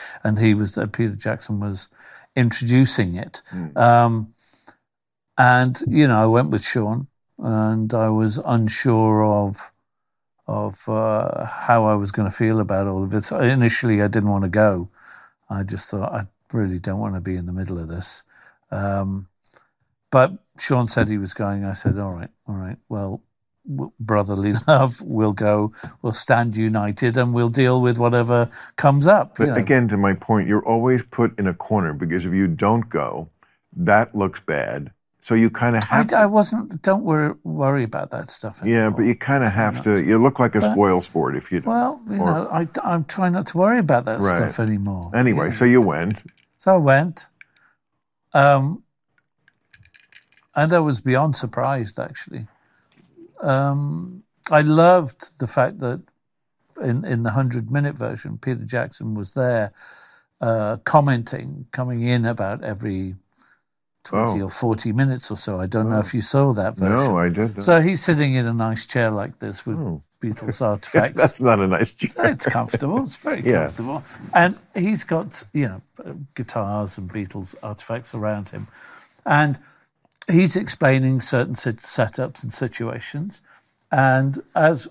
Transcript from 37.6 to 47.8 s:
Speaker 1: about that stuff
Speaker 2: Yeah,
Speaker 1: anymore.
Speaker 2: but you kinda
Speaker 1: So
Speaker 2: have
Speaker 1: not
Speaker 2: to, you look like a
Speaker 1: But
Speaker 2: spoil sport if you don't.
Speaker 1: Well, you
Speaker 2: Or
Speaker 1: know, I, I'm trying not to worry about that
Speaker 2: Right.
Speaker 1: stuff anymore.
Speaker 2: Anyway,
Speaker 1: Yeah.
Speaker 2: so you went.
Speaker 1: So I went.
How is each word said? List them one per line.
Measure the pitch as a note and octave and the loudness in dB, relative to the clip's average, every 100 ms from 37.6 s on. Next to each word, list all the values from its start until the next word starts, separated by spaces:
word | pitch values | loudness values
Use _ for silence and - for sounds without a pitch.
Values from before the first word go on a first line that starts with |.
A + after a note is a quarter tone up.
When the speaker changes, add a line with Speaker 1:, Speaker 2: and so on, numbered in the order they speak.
| C3+ C#3 | 0 0
Speaker 1:
about | A2 - - | -2 -6 -8
that | - - | -10 -12
stuff | - G#2+ - | -12 -14 -6
Speaker 2:
Yeah, | G2+ A#2 | 2 2
Speaker 1:
anymore. | A2 | 2
Speaker 2:
but | G#2 A2+ | 2 2
you | |
kinda | A#2+ C3 C#3 A#2 | 0 0 2 2
Speaker 1:
So | |
Speaker 2:
have | F#2+ G#2+ A#2+ | 0 -2 0
Speaker 1:
not | |
Speaker 2:
to, | G#2+ G2 | 2 2
you | D#2+ A2+ | 4 4
look | C3 - | 4 4
like | A#2+ | 2
a | A2 | 2
Speaker 1:
But | G#2 | 2
Speaker 2:
spoil | G2 G2+ F2+ | 4 4 2
sport | - E2 C2+ | 0 -2 -2
if | C2 - | -4 -4
you | F2 | -4
don't. | - | -2
Speaker 1:
Well, | A#3 B3+ C#4 A3 | -2 -2 -6 -8
you | G3+ | -2
Speaker 2:
Or | F3 | 0
Speaker 1:
know, | D#3+ - | -2 -2
I, | E3 E3+ - | -4 -4 -6
I'm | - E3+ - | -4 -2 -4
trying | G3 F3+ | -2 0
not | F3+ - | -2 -2
to | E3+ | 0
worry | G3+ A#3+ | 2 4
about | D3+ A#2+ | 2 2
that | A#2 A2 | 0 0
Speaker 2:
Right. | G2 F2 | 2 2
Speaker 1:
stuff | A2 - | 0 -2
anymore. | A2 G#2 G2+ F#2 F2 | -2 -2 -4 -6 -2
Speaker 2:
Anyway, | A2 B2+ D#2+ E2 | 2 2 2 0
Speaker 1:
Yeah. | |
Speaker 2:
so | G2+ | 2
you | B2 B2 | 6 6
went. | G2 D2+ F2+ G#2+ - _ _ _ | 6 2 -2 -6 -10 _ _ _
Speaker 1:
So | F#3+ | 4
I | F#3 | 4
went. | C#3+ C3+ E3+ - - _ _ _ _ _ | 6 4 2 -6 -20 _ _ _ _ _